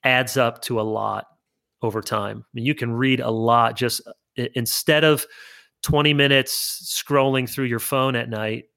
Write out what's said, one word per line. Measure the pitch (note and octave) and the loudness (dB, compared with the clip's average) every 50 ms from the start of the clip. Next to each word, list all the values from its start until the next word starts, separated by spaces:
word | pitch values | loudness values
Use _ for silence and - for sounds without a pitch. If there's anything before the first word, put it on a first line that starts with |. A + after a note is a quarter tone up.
| - | 4
adds | C3 B2+ B2+ C3 A#2+ - | 4 2 2 2 0 0
up | C3+ B2 A#2 A#2 - - | 2 2 2 0 -4 -8
to | - B2 A2 | -4 -2 -2
a | G#2+ | -2
lot | A2 A2 G#2+ G#2+ G#2+ G#2 G#2 - _ _ _ _ _ _ _ _ _ _ _ | -2 -2 -2 -2 -4 -4 -6 -8 _ _ _ _ _ _ _ _ _ _ _
over | - A2+ G2+ A2 | -4 -4 -4 -4
time. | G2+ - A#2 G#2+ G2+ G#2 G#2+ A2+ | -4 -2 -2 -2 -2 -4 -8 -10
I | A2+ _ - | -16 _ -10
mean, | A#2+ A2+ | -4 -2
you | C#3 D3+ | -2 -2
can | - B2+ A#2 | -2 -2 -4
read | A#2 A#2 C3 C3 C3 B2+ | -2 0 2 2 2 2
a | B2+ A#2 | 0 -2
lot | A2+ A2+ A2+ A#2 A#2+ A#2+ A#2 A#2 A#2 | -2 0 2 4 6 6 4 4 2
just, | - B2 A#2+ - - - | 0 -2 -2 -2 -4 -8
uh, | - - _ _ _ _ | -12 -20 _ _ _ _
i-, | - A#2+ - _ | -6 -6 -4 _
instead | B2+ A#2 - - - - - D#3 D3+ D#3 | -4 -4 -2 -4 -2 2 2 4 6 6
of | D#3 D3+ C#3 - - - - - - - - _ _ _ _ | 6 4 4 0 -8 -14 -20 -20 -20 -20 -20 _ _ _ _
twenty | - - D3 D3 D3 D3+ D3 | -4 0 0 2 2 2 2
minutes | C#3+ C#3+ C#3 C#3 C3+ C3 - - - - - - - F3 - - - - | 2 4 4 4 2 2 0 -4 -6 -6 -6 -8 -10 -10 -8 -8 -8 -4
scrolling | - C#3+ C#3+ C3+ C3+ C3 C3 B2+ B2 | 0 2 2 2 4 2 0 -2 -2
through | - - C3+ | -4 -4 -2
your | B2 A#2 A2+ | -2 -2 -4
phone | - - C#3+ C3 C3 C3+ B2+ | -4 -2 0 0 0 0 0
at | A#2+ A#2+ A#2+ | -2 -4 -4
night | A#2 G#2+ G#2+ G#2+ A2 A#2+ - _ _ | -6 -6 -4 -4 -6 -8 -10 _ _